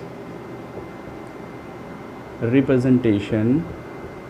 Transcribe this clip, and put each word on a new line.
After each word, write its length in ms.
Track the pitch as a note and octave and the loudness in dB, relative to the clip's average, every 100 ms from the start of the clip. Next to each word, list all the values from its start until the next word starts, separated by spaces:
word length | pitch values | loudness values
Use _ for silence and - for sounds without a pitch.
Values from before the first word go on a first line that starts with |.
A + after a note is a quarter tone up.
| - - - - - - - - - - - - - - - - - - - - - - - - A#2 | -12 -14 -14 -12 -12 -12 -12 -12 -12 -12 -14 -14 -14 -14 -14 -14 -14 -14 -14 -14 -14 -14 -14 -2 4
representation 1000 | C3+ C3 C3 C3 B2 A#2 G2+ - G#2+ A#2 D3 E3+ - - - - - | 6 6 6 6 6 6 4 2 2 4 4 0 -8 -12 -12 -12 -12